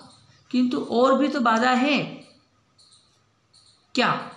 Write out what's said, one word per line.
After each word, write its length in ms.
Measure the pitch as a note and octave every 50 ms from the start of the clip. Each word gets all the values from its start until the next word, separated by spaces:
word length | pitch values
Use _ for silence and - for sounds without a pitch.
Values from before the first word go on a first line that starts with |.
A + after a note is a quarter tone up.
| - - - - _ _ _ _ _ _
"किंतु 260 | - B3 B3+ B3 - -
और 420 | - - A3+ A#3 B3+ C#4 C4+ -
भी 80 | C#4+ C#4+
तो 120 | D4+ C#4+
बाधा 320 | A#3 A#3+ A3 A3+ B3 B3+
है। 320 | B3+ A#3+ C4 D4 C#4 G3+ D#3 - - - - - - _ _ _ _ _ _ _ _ _ _ _ _ _ _ _ _ _ _ _ _ _ _ _ _ _ _ _ _ _ _ _ -
क्या 360 | B3+ A#3 F3+ D3 - - - -